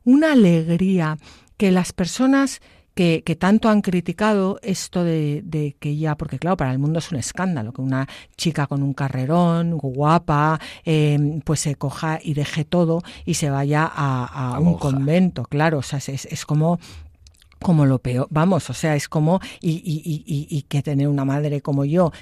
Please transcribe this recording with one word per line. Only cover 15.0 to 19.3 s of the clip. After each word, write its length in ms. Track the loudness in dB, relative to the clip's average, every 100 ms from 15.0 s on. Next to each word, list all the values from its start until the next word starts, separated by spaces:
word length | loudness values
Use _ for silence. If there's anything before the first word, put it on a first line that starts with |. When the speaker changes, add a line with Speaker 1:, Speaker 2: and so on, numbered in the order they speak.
| 2 2 2 -2 -4
Speaker 1:
claro, 320 | 0 0 0
o 60 |
sea, 160 | -4 -6
es, 100 | -6
es, 160 | -8 -8
es 200 | -10 -2
como 340 | 0 2 0 -6 -20 -20 -20 -20 _ _ -6
como 240 | 2 4 4
lo 140 | 2
peor, 280 | 0 -4 -2
vamos, 380 | 0 2 0 -2
o 40 |
sea, 220 | -4 -2 -2
es 120 | -2
como, 320 | 0 2